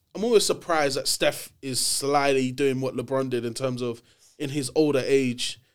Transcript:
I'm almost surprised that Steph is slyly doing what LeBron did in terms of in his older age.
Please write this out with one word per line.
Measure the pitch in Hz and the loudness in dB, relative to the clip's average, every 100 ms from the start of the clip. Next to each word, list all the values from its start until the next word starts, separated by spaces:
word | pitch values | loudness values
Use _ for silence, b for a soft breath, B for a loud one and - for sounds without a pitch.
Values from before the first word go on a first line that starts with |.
| _ | _
I'm | 175 226 | -6 2
almost | 214 - | 2 2
surprised | 156 - 160 143 139 | -2 0 0 2 0
that | - | -2
Steph | - 151 139 - _ | 0 0 0 -12 _
is | 135 127 | -6 -2
slyly | - - 139 143 139 135 127 | -2 -2 2 2 4 2 0
doing | 127 139 131 | 0 0 0
what | 131 117 | -2 -4
LeBron | 123 131 131 | -4 -2 -2
did | 123 117 | -2 -4
in | |
terms | 113 131 123 | -4 -4 -2
of | 123 117 b b b b | -6 -6 b b b b
in | 147 | -6
his | 147 131 - | -4 -2 2
older | 151 139 | 4 2
age. | 120 139 127 120 - - _ | 4 2 2 -2 -6 -8 _